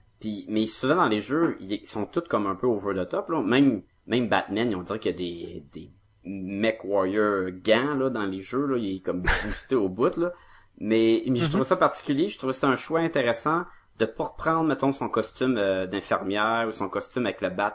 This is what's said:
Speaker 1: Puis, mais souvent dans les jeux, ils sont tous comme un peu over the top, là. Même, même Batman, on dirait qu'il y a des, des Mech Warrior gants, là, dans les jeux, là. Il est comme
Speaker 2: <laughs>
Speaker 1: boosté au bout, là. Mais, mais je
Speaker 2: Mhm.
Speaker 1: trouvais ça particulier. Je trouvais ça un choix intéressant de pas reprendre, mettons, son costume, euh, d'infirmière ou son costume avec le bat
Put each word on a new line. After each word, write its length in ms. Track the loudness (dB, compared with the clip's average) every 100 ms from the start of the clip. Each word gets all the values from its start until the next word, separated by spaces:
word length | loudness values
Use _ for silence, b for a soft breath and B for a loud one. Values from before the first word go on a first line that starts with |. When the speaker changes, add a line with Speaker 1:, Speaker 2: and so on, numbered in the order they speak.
| _ _
Speaker 1:
Puis, 280 | -8 -8 -2
mais 180 | 0 0
souvent 300 | 0 2 4
dans 100 | 4
les 140 | 2
jeux, 360 | 0 0 0 -2
ils 260 | -6 -8 -6
sont 200 | -6 -4
tous 160 | -4
comme 260 | -2 -2 0
un 80 | 0
peu 100 | 0
over 280 | 0 0
the 140 | -2 -2
top, 200 | -4 -2
là. 100 | -2
Même, 400 | 4 6 6 4 -4 _ -2
même 200 | 0 2
Batman, 460 | 0 0 -2 0
on 80 | -2
dirait 160 | -4 -4
qu'il 140 | -2
y 20 |
a 40 | -2
des, 460 | -4 -6 -10 -12 -14
des 180 | -16 -16 -20 _ _
Mech 560 | -12 -8 -6 -2 0 -2
Warrior 680 | 0 2 2 4 4 2 -2 -2
gants, 300 | 4 4 4
là, 160 | 0 0
dans 160 | -2 -4
les 140 | -4
jeux, 260 | -4 -2 0
là. 120 | -2
Il 180 | -2 -4
est 40 |
comme 220 | -4 -2
Speaker 2:
<laughs> 220 | 2 0
Speaker 1:
boosté 320 | 0 -6 -2 0
au 120 | 0
bout, 280 | 0 0 0
là. 160 | -4 -4 b b b -8
Mais, 420 | 0 4 6 4 2
mais 100 | 0
je 60 |
Speaker 2:
Mhm. 60 | 2
Speaker 1:
trouvais 140 | 2
ça 120 | 2 2
particulier. 520 | 2 0 -2 0 0
Je 100 | -2
trouvais 160 | -4
ça 120 | 0 2
un 80 | 0
choix 240 | 0 0
intéressant 640 | 0 0 0 0 0 -2 -4 b b -4
de 60 | -2
pas 180 | -2
reprendre, 400 | -8 -4 0 2 2
mettons, 260 | 2 0
son 180 | 0 -2
costume, 480 | -2 -2 -2 0 2
euh, 280 | 2 0 -2
d'infirmière 800 | -4 -2 -2 0 0 0 0 -2
ou 60 |
son 160 | -4 -4
costume 380 | -4 -4 -4 -2
avec 160 | -2
le 80 | -4
bat 200 | 0 -2